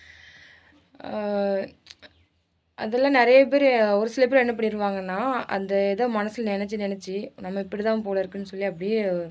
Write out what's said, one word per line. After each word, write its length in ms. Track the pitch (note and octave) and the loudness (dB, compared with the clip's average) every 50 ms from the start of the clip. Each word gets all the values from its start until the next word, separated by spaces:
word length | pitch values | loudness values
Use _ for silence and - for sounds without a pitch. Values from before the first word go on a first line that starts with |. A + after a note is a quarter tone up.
| - - - - - - - - - - - _ _ _ _ D4 _ _ _ - - | -20 -20 -20 -20 -20 -20 -20 -20 -20 -20 -20 _ _ _ _ _ _ _ _ -18 -14
ஆஹ், 640 | - - G#3+ G#3 G#3 G#3 G3+ G3+ G3+ G3 G3 G3 - - _ _ - - _ - - _ _ _ _ _ _ _ _ _ _ _ _ _ | -10 -8 -6 -4 -2 -2 -2 0 0 0 -2 -4 -6 -10 _ _ -20 -20 _ -20 -20 _ _ _ _ _ _ _ _ _ _ _ _ _
அதெல்லாம் 380 | - A3 A3 A3 B3 C4 C#4 C#4+ | -10 -8 -4 0 2 2 4 4
நிறைய 340 | B3+ A#3 A#3 B3+ C4+ C#4 | 4 6 8 8 8 8
பேர், 400 | B3 C4 C#4+ C#4+ C4+ B3+ A#3 G#3+ | 8 4 4 4 4 4 4 4
ஒரு 220 | G#3 G3+ G3+ G#3+ A#3 | 4 2 2 0 0
சில 180 | A3+ - B3+ | 0 0 2
பேர் 120 | B3 C4+ C4+ | 4 4 4
என்ன 140 | B3 A#3+ A#3 | 4 2 0
பண்ணிருவாங்கன்னா, 920 | A3 A3 G#3+ G3+ G#3+ G#3 G3+ G3 G3 F#3+ F#3 F#3 F#3+ A#3 C4+ C4 A#3 - | 0 -2 -2 -2 -2 -2 -2 -2 -4 -6 -6 -4 -4 -2 -2 -2 -4 -4
அந்த 460 | - G#3 G3 G3 F#3+ G3 G3 G3 G3+ | -4 -4 -4 -2 0 0 2 2 2
இதை 240 | G3 G3 B3 B3 A3+ | 0 0 0 0 0
மனசுல 360 | G#3+ G#3 G#3+ G#3+ - A#3 G#3+ | -2 -2 -4 -4 -6 -4 -4
நினைச்சு 260 | G3+ G3 G3+ G3 A3 G#3+ | -2 -4 -4 -6 -6 -6
நினைச்சு, 600 | G#3 G3 G3 G3 F#3 F#3 F#3 G3+ G#3+ - - - | -6 -6 -6 -8 -8 -8 -8 -8 -8 -10 -14 -14
"நம்ம 200 | F#3+ F3+ F#3+ G3 | -12 -8 -8 -8
இப்படி 220 | G3 F#3+ G3 G3+ G#3 | -8 -8 -6 -4 -2
தான் 200 | A3 A3 A3 G#3+ | -2 -2 -2 -2
போல 160 | G3+ G3 F#3+ | -4 -2 -2
இருக்குன்னு" 280 | F#3+ F#3 F#3 G3 G3 | -4 -4 -6 -10 -12
சொல்லி 180 | F#3+ - F#3+ G3 | -10 -8 -6 -6
அப்படியே, 460 | G3 F3+ D#3+ F3+ G3+ A3 A3 G#3 F#3+ F3+ F3 E3+ E3+ | -6 -6 -6 -4 -2 -2 -2 0 -2 -2 -4 -6 -8